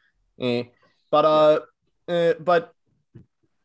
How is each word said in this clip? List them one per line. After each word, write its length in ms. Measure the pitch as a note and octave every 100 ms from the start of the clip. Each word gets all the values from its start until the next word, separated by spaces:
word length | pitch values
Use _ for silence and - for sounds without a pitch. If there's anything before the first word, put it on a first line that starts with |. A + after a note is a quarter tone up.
| _ _ _ -
uh, 220 | B2 A#2+ A#2+ _ _ _ _
but, 140 | D3
uh, 360 | D#3 D#3 D#3 D3+ - _ _ _ -
uh, 260 | F3 E3+
but 380 | E3 D#3+ E3+ E3+ _ _ _ _ - - _ _ _